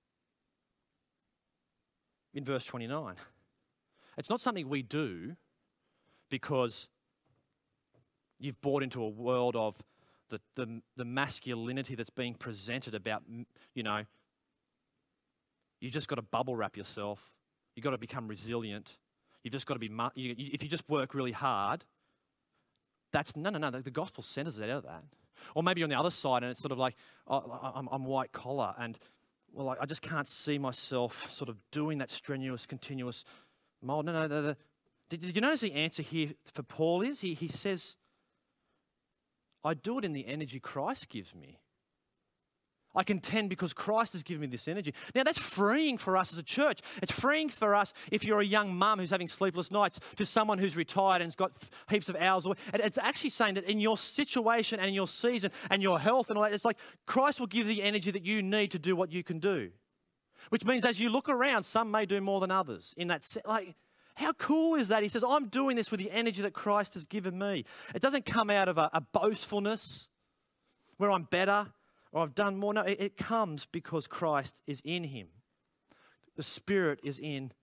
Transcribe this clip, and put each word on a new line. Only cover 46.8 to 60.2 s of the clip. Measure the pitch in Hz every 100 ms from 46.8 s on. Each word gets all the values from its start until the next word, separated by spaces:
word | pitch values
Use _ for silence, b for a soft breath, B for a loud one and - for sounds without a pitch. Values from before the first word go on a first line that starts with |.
| B B
It's | 190
freeing | - 262 311 311
for | - 208 202
us | 196 B B
if | 214
you're | 208 208
a |
young | 208 214 202
mum | 180 202 208
who's | 175
having | 185 165
sleepless | - 190 175 170
nights | 208 185 - B -
to |
someone | 202 226 214 196
who's | 190 156
retired | 156 196 190 180
and's | 170 -
got | 185
f-, | - - B -
heaps | 208 175
of | 175
hours | 180 190 180
away. | 190 B
And | 208
it's | 214 -
actually | 226 - 285
saying | - 214
that | 190 180
in | 214
your | 214 214
situation | - - 285 254 220 233 - 214
and | 196
in |
your | 196 185
season | - 240 247 190 B B
and | 196
your | 190 165
health | 175 254 233
and | 208
all |
that, | 214
it's | 208
like | 233 - B B -
Christ | 254 285 254
will | 226
give | 220 214
the | 208
energy | 202 208 180
that | 190 175
you | 214
need | 190 214 202
to | 175
do | 160 180
what | 185
you | 175
can | 170 160
do, | 190 170 92 - _ _ _ _